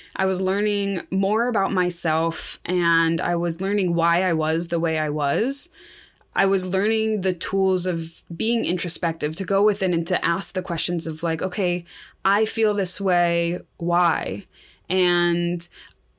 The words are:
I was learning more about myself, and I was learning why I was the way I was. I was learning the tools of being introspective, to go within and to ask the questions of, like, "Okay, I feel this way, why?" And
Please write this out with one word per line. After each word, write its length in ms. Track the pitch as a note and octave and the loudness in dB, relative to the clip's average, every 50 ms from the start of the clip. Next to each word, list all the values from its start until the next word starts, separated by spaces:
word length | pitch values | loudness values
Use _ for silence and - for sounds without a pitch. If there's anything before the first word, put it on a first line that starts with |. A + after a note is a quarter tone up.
| - - - | -20 -10 -4
I 100 | - F#3+ | -2 0
was 160 | F#3+ F#3+ F3+ | 0 0 0
learning 600 | F#3+ F#3 F#3+ G3+ G#3 G#3 G#3 G3+ G3+ G3 G3 F#3 - - | 0 0 0 0 0 0 0 0 -2 -2 -2 -4 -4 -2
more 360 | - F#3+ G3 G3 G#3+ A3 A#3+ | -2 0 0 2 2 0 0
about 260 | B3 A3 G#3 F#3+ - G3 | 0 0 0 0 0 2
myself, 840 | F#3 F3+ F3+ F3 - - E3 D#3 D#3+ E3 E3 E3 - - - - - - | 0 0 0 0 -2 0 0 2 2 0 0 -2 -4 -6 -8 -10 -8 -4
and 560 | - F#3 F3+ F3 E3+ E3 E3 E3 D#3+ E3 E3 | -2 0 2 2 4 4 4 2 2 2 0
I 140 | - E3+ F3 | 0 0 0
was 260 | E3+ E3+ F3 E3 E3+ | 0 0 -2 -2 -2
learning 320 | F#3+ F#3+ G#3 G#3 F#3+ F3 E3+ | -2 0 0 0 0 2 2
why 300 | E3+ E3 E3+ E3+ F3 F#3+ | 2 2 2 2 2 2
I 100 | F#3 E3 | 2 0
was 340 | D#3 D#3 D#3 D#3+ E3 E3+ | 0 0 0 0 0 0
the 120 | E3+ E3+ E3 | -2 -2 0
way 180 | E3 D#3+ D#3+ | 0 0 0
I 120 | D#3 D#3 D3+ | 0 -2 -2
was. 600 | D3 D3+ C#3+ C#3 C#3+ F3 A3+ C4 C4+ - - - - - - - - - - - _ _ _ _ - | -2 0 0 0 2 2 0 0 -2 -4 -6 -10 -14 -20 -20 -20 -20 -20 -20 -20 _ _ _ _ -2
I 100 | - G3 | 0 2
was 260 | G3 G3 F#3+ F#3 F#3 | 2 2 0 0 0
learning 500 | F3 F#3+ G3+ A3 A3+ A3 A3 A3 A3 G3+ | 0 0 2 2 2 0 0 0 0 0
the 120 | F3+ F#3+ F3+ | 0 -2 -2
tools 540 | F3 - - - G3 F#3+ F#3+ F#3 F3+ F3 | -2 -4 -2 0 2 2 2 2 2 0
of 360 | F#3 E3+ E3 E3 E3 - - - - E3+ | -2 -2 -2 -4 -8 -12 -16 -14 -12 -6
being 300 | E3 A3 A3+ A#3+ A#3 - | -2 0 0 0 0 0
introspective, 720 | - F#3 F3 - E3 - - - E3 D#3+ - D3 D3+ D#3+ | 0 -2 -2 -2 -4 -4 -2 -2 -4 -2 -2 -4 -4 -4
to 80 | - G3 | -4 -2
go 200 | - G3 G3 G#3 | 0 2 2 4
within 300 | G#3+ G3+ - G3 F3+ F3 | 2 2 2 0 0 0
and 120 | E3 E3 | 0 0
to 160 | - F#3 - - | 0 0 0 0
ask 300 | E3 E3+ G3 F#3 - - | 0 0 -2 -2 -4 -4
the 80 | F#3 | -4
questions 460 | F3+ - F3 D#3+ - - F3 E3+ D#3+ | -4 -4 -4 -4 -2 -2 -2 -2 -4
of, 160 | E3+ D#3 D#3+ - | -4 -4 -4 -2
like, 180 | E3+ D#3+ D#3+ | -2 -2 -2
"Okay, 440 | - F#3 - - F#3+ F3+ F3 F3 F3 - - - - - - _ - | -4 -4 -2 -2 0 0 -2 -2 -6 -10 -18 -20 -20 -20 -12 _ 0
I 220 | F#3+ G3+ G#3+ A3 | 0 2 2 2
feel 280 | G#3+ - A#3 A3 G#3+ G3+ | 0 0 2 2 2 2
this 280 | G#3 F#3+ F3 - - | 2 0 -2 -2 -2
way, 580 | G3 F#3+ F3+ F3 F3 E3+ E3+ E3+ E3+ E3+ F3 F3+ - _ _ | 0 2 4 4 4 2 2 0 0 0 -2 -4 -8 _ _
why?" 680 | - E3 E3+ E3+ F3 F3 E3+ - - - - F#3+ G3+ - - _ - - - - _ _ | -6 -2 0 2 2 2 2 2 0 -2 -4 -6 -8 -10 -14 _ -20 -20 -20 -20 _ _
And 800 | - F#3+ F#3 F3+ F3+ F3 F3 F3 F3 E3+ F3 F3 E3+ F3 E3+ - - - - - - - _ _ _ _ | -2 0 2 4 4 4 2 2 2 2 0 0 0 -2 -4 -6 -10 -14 -20 -20 -20 -20 _ _ _ _